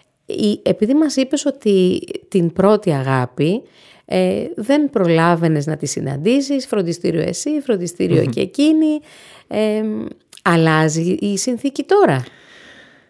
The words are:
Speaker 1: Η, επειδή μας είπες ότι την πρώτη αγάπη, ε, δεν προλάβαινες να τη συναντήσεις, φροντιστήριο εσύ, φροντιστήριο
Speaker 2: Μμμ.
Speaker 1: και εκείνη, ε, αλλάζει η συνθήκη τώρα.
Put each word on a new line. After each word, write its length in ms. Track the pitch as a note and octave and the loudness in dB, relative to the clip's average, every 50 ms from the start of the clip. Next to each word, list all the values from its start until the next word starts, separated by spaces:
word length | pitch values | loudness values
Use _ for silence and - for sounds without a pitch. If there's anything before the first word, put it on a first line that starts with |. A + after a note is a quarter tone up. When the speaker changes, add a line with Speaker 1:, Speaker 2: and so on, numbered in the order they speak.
| _ _ _ _ _ | _ _ _ _ _
Speaker 1:
Η, 340 | - - - A3 G#3 G#3 - - | -10 -4 -2 0 0 0 0 0
επειδή 320 | - F#3+ - A3 G#3 C4+ | -2 -2 0 0 0 2
μας 220 | D4+ D#4+ D4 C4 | 2 2 0 0
είπες 280 | C4+ C4 C4 - C#4+ - | -2 -2 -2 -2 -2 -2
ότι 540 | D4 C4+ C#4 - G#3+ G3+ F#3+ F#3 F3+ - - - - - - - - | -2 -4 -2 0 2 2 4 4 2 0 -2 -4 -8 -12 -12 -8 -2
την 240 | - G3 E3+ E3+ - | 0 0 0 0 0
πρώτη 400 | - F#3 G3 G#3+ G#3+ G#3+ F#3 D3+ | 2 4 4 4 2 2 0 -2
αγάπη, 680 | C#3 C3 C3+ C3+ C3 B2+ B2 _ - C#3+ D#3 F#3+ A#3 - - _ _ - - - _ _ | 0 0 0 0 0 -2 -2 _ -2 0 0 0 -2 -6 -10 _ _ -20 -20 -20 _ _
ε, 400 | - - F#3 F#3 F#3 F#3+ G3+ - - F4 | -4 -2 0 0 0 0 -2 -4 -8 -8
δεν 340 | - G#3+ A3 C#4 D4+ D4+ C#4 | -6 -2 0 0 2 2 0
προλάβαινες 760 | - G#3+ F#3+ E3 E3 D#3+ E3 E3+ F3 E3 E3+ D#3+ D#3+ D3 C#3+ | 0 0 2 2 4 4 4 4 4 4 2 2 0 0 -2
να 100 | D#3 D#3 | -4 -6
τη 100 | D3 - | -6 -6
συναντήσεις, 800 | C#3 - - - C#3 C#3 C#3 D3+ G3+ B3 C#4 C#4 C4+ C#4+ C4+ B3+ | -6 -6 -6 -6 -6 -6 -4 0 0 0 0 0 0 -2 -4 -4
φροντιστήριο 540 | - - G#3+ F#3 E3 E3 - - F3 D#3+ E3 | -4 -4 -2 -2 -2 -4 -4 -4 -4 -2 -2
εσύ, 400 | D#3+ - F3+ - - D4 D4+ D4+ | -2 -4 -4 -6 -4 -4 -4 -4
φροντιστήριο 640 | C#4 - A3+ F#3 F3 E3 - - F#3 E3+ E3+ - - | -2 -2 -2 -2 -4 -6 -6 -4 -2 0 2 2 2
Speaker 2:
Μμμ. 60 | - | 0
Speaker 1:
και 100 | A#2 - | -2 -2
εκείνη, 600 | - F#3 - - C#4+ D4+ D#4 D#4 D#4 D#4 D4+ D4+ D4+ - - - - - - - - - | -4 -4 -2 0 2 2 4 2 2 0 0 -2 -6 -12 -20 -20 -20 -20 -20 -20 -14 -8
ε, 340 | - G#3+ G#3+ G#3+ G#3 A3 A3 A3 G#3+ G#3+ - - - _ _ _ - - - | -4 -2 -2 0 0 -2 -4 -4 -4 -6 -8 -10 -12 _ _ _ -12 -4 0
αλλάζει 760 | - E3+ E3 D#3+ D#3+ D#3 D#3 D#3 D#3 D3+ E3 E3 F3 F#3 - | 2 4 4 4 4 4 4 2 2 0 0 -2 -2 -2 -2
η 160 | - G3+ G3+ G3 | -2 -2 -2 -2
συνθήκη 440 | - B3+ B3 A#3 - C#4 C4+ - C#4 | -4 -4 -4 -4 -4 -6 -6 -4 -2
τώρα. 400 | - F#4+ G#4 G4 B3 D3 C3 B2 - - - - - - - - - - - - - _ _ _ | 0 2 4 4 4 2 0 -2 -6 -14 -20 -20 -20 -20 -20 -20 -20 -20 -20 -20 -20 _ _ _